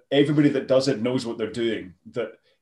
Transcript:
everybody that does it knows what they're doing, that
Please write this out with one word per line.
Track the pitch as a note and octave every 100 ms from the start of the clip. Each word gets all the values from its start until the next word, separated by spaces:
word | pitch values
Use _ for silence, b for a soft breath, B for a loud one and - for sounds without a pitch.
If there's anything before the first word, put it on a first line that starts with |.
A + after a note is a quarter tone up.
| -
everybody | C#3 C#3+ D3+ C#3+
that | C3+ A#2
does | C3 C3+
it | A2
knows | A#2+ B2+ A#2
what | A#2
they're | G#2
doing, | A#2+ A#2 G2+ F2+ - A2
that | G2+ F2+ - _ _